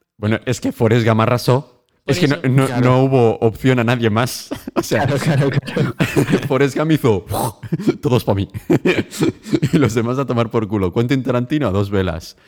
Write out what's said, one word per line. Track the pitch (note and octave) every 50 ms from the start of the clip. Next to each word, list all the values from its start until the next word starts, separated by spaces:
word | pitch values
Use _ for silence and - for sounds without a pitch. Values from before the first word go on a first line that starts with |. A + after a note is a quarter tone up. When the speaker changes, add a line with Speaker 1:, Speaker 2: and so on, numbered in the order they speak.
| _ _ _
Speaker 1:
Bueno, | - G#2 G#2+ A2 - -
es | C3 A#2+ -
que | - C4+ -
Forrest | - A#2+ A2 A2+ B2 A2+
Gump | A#2 A2+ A2
arrasó. | A2 A2 B2 A#2+ - - B2 C3 D3 - _ _ _ _ _ _ _
Speaker 2:
Por | - C#3
Speaker 1:
Es | -
que | D3+ C3+
no, | C#3+
Speaker 2:
eso. | - - C3
Speaker 1:
no, | B2+ C3+ C3+
Speaker 3:
Claro. | C3 B2+ A#2+ B2+
Speaker 1:
no | B2+ B2+ C3 C3
hubo | C3+ C3+ C3 A#2+ A2+ G#2 -
opción | A#2+ A2+ G#2+ - - C3 C3 B2
a | A#2
nadie | A2+ B2+ A#2+ A#2 A2
más. | G#2 A2 B2+ B2 - - - -
<laughs> | C4+ - - - - E3+
O | -
sea, | - - A2+ C#3+
Speaker 3:
Claro, | C#3 C#3+ C#3
claro, | - - D3+ C3 C#3+ C#3
claro. | - C3+ - - - E3 C#3 C3 - -
Speaker 1:
<laughs> | D3+ - - - - - F#3 F#3 - -
Forrest | C#3+ B2+ C#3 C#3 - D3
Gump | D3+ D#3+ D#3+
hizo, | C#3+ - B2+ G#2+ F#2 - - F#2+ F#2 G#2+ B2+ - - -
<laughs> | A2+ - D#3 G3+ - - -
"Todos | - C#3+ B2 - -
pa' | - G#2
mí". | G2 F#2 - - - - -
<laughs> | D3+ C3+ - F3+ E3+ - - - - - - - - - - A3 - - - - -
Y | E3
los | C#3 A2+ G#2+
demás | B2 A2 A#2 B2+ C3+
a | C#3
tomar | B2 B2+ A#2 A#2 A2
por | - A#2+ A2 F#2
culo. | G#2+ G#2 F#2 F2+ F2
Quentin | A#2+ A#2+ B2 C#3 C3+ A#2+
Tarantino | C3 B2 B2 B2 A#2+ D3+ D3+ C#3+
a | G#2 F#2
dos | G2+ G#2 G2
velas. | G#2 G2 F#2 F2+ E2 E2 - - - _ _